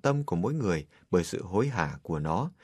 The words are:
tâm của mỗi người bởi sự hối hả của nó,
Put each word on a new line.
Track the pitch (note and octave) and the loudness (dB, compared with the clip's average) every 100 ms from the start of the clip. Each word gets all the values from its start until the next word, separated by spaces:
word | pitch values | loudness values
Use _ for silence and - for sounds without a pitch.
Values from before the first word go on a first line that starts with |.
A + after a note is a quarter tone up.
tâm | C#3 C#3+ | 0 0
của | C#3+ | 0
mỗi | E2+ G#2+ | 0 0
người | D#3 G#2 D#2+ - _ - | 0 0 0 -2 _ 0
bởi | F2+ | 2
sự | D#2+ - | 2 -4
hối | F2 G2 C#3 | -2 0 0
hả | G#2+ D2+ C#2 | 0 -2 -4
của | - D#2 | -6 -4
nó, | D2+ F2 E3 - | 0 0 -2 -8